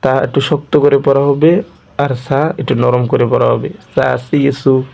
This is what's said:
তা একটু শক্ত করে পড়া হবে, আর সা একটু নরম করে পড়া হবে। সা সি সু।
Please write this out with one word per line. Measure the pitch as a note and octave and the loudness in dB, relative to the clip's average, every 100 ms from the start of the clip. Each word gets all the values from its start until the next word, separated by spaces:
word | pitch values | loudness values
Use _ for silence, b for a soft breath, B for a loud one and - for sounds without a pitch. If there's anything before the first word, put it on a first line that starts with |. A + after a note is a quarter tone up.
তা | C3+ C3+ C3 | 0 0 0
একটু | C3 - | -2 -2
শক্ত | D3 - D#3 | -4 0 2
করে | C#3 C#3 C#3+ | 4 2 2
পড়া | C#3 C#3+ | 2 2
হবে, | C#3 D3+ F3 - - _ - | 2 2 2 -4 -16 _ -6
আর | C#3+ B2 - | -4 -4 -4
সা | C#3 D#3 - | -2 -2 -4
একটু | C#3+ A#2+ | -4 0
নরম | B2 B2 A#2+ | 2 0 0
করে | B2 A#2+ | 0 0
পড়া | A#2+ A#2+ | 2 2
হবে। | A#2 A#2 - - | 0 -4 -10 -8
সা | - C3 B2+ - | -2 -2 -2 -2
সি | D3 C#3 C3+ | 0 0 0
সু। | - C3 C3 | 0 0 -2